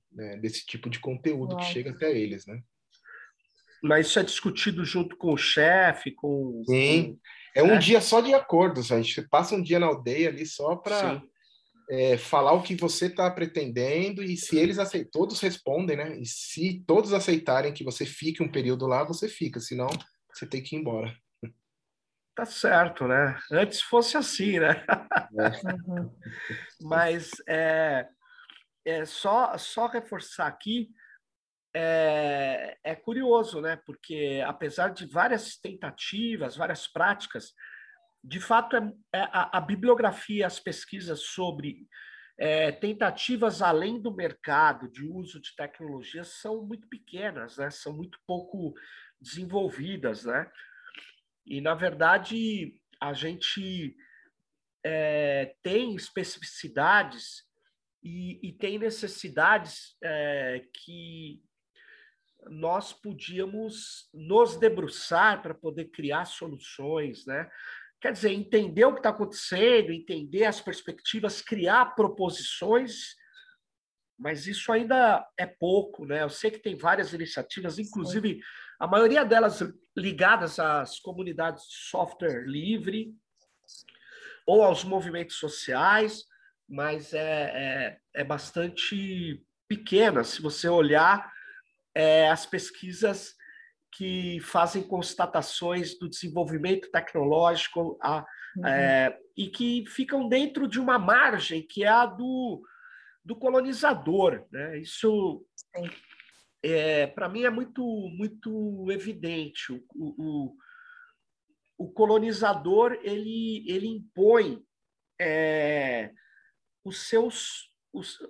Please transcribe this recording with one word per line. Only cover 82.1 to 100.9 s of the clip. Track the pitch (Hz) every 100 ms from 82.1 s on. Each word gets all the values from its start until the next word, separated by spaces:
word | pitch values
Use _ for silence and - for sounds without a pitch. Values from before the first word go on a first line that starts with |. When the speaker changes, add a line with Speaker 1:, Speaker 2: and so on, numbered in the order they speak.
| - 165 120 131
Speaker 3:
livre | 147 180 220 175 220 220 - _ _ _ _ _ - - _ - - - -
ou | - 208
aos | 196 165
movimentos | 185 190 175 170 170 -
sociais, | 151 - - 127 180 214 214 214 - _ _ _ -
mas | 139 151 156 147
é, | 156
é, | 156 151 143 135 135 135 117 - _ 139
é |
bastante | 143 143 - 170 175 175 - 202 196 185 165 143 _ _ -
pequena, | 214 - 190 220 143
se | 117 -
você | 151 - 170
olhar, | 175 147 147 170 202 - - - - _ _ _
é, | 160 156 156 156
as | 160 -
pesquisas | 180 - - 185 175 214 190 - - - - - _ _
que | - 190 185 180 170
fazem | - 185 170 190
constatações | 190 185 180 - 175 165 151 - 175 180 170 -
do | 175
desenvolvimento | - 175 156 156 160 180 190 -
tecnológico, | - - 156 143 156 170 170 - 170 165 -
a, | 135 151 - - -
Speaker 2:
Uhum. | 185 175
Speaker 3:
é, | 135 139 135 131 - - -
e | 190
que | - 240 240 214
ficam | - 262 277 233
dentro | 254 294 - 262
de | 233
uma | 262